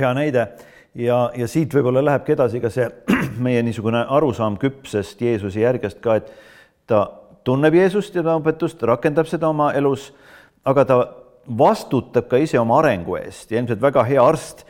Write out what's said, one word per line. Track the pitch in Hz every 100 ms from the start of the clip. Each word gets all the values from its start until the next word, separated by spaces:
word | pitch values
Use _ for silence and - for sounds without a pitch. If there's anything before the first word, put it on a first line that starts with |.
hea | 131 127
näide. | 151 127 110 - - - _ -
Ja, | 120 120 120 123
ja | 117
siit | 160 147 135
võib-olla | 127 131 147
lähebki | 139 -
edasi | 151 123 120
ka | 113
see | 127 117 - - 262
<clears throat> | 143 110 123
meie | 120 117
niisugune | 107 107 117 117 139
arusaam | 151 117 110 101
küpsest | 135 135 - 104 95 -
Jeesuse | 120 110 101 101
järgest | 117 123 101 -
ka, | 117 107
et | - - - - _ _ -
ta | 107 98 - - _ -
tunneb | 135 156 165
Jeesust | 190 202 196 180
ja | 160
ta | 165
õpetust, | 156 160 165 - 113
rakendab | 127 160 147 160
seda | 160 160
oma | 151 147 123
elus, | 143 135 - - - - - _ 131
aga | 139 131
ta | 127 120 - - _ -
vastutab | 113 170 220 - 131 - 123 -
ka | 127
ise | 156 123
oma | 117 226
arengu | 151 98 82 90
eest | - - -
ja | 110
ilmselt | 120 104
väga | 135 131 117
hea | 139 123
arst | - - -